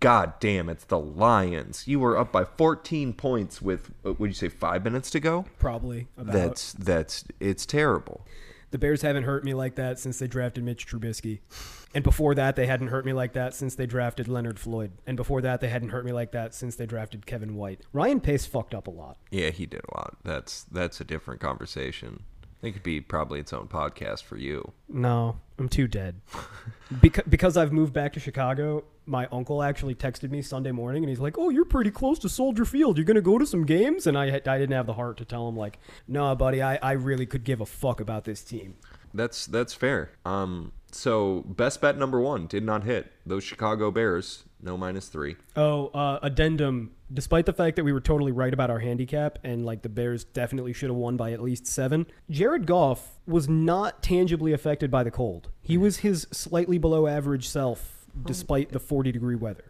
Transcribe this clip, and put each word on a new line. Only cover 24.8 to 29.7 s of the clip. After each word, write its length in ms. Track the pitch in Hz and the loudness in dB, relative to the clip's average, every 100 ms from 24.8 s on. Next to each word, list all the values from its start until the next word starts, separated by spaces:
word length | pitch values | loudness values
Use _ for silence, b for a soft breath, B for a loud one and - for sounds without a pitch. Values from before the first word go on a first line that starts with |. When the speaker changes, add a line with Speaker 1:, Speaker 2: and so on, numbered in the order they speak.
| - | -10
Speaker 2:
No, 500 | 139 123 117 117 113 - - | -2 0 2 0 -4 -10 -8
I'm 100 | 131 | -2
too 180 | - 127 | 2 0
dead. 340 | 104 92 90 - - - - | -2 -6 -10 -14 -16 -14 -14
<laughs> 360 | - - - | -16 -16 -10
Beca-, 360 | 131 160 - - | 8 8 8 2
because 280 | 170 185 170 | 4 6 4
I've 160 | 151 | 4
moved 200 | 156 156 | 4 2
back 200 | 139 143 | 0 -4
to 60 | 151 | -6
Chicago, 640 | 143 135 127 135 151 151 - - - | -6 -2 -2 0 -2 -4 -6 -14 -6
my 200 | 131 127 | -4 -2
uncle 320 | 123 127 147 | -6 -4 -2
actually 320 | 143 | -2